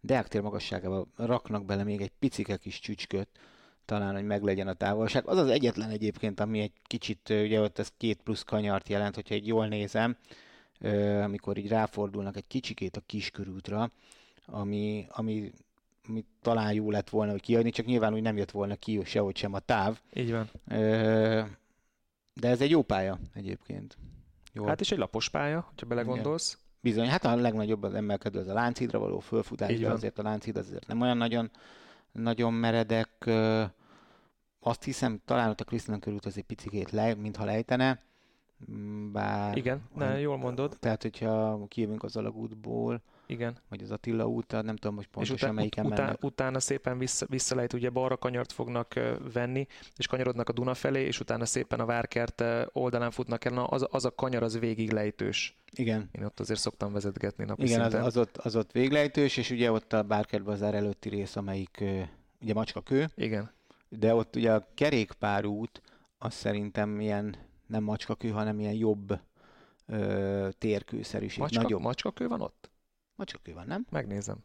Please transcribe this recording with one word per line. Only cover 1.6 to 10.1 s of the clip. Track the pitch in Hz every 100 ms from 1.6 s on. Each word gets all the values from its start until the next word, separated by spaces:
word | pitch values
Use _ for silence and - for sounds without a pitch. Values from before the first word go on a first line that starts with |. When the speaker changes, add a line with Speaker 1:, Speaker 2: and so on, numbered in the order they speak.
Speaker 1:
bele | 98 98
még | 104 104
egy | 98 _
picike | 139 - 104 98
kis | - -
csücsköt, | - 104 - 98 101 - - - - _
talán, | - 104 101
hogy | 98
meglegyen | 104 101 101 98 98
a |
távolság. | 92 98 104 110 135 -
Az | 185
az | 139
egyetlen | 123 123 110 110
egyébként, | 107 107 - 110 98
ami | 107 110
egy | 104 _
kicsit, | - 120 - 107 -
ö, | 107
ugye | 107 107
ott | 107 -
ez | 104 _
két | 113 104
plusz | - 107
kanyart | - 107 104 98 -
jelent, | 101 104
hogyha | 98 -
így | 104 104
jól | 113 110
nézem, | 104 101 110 117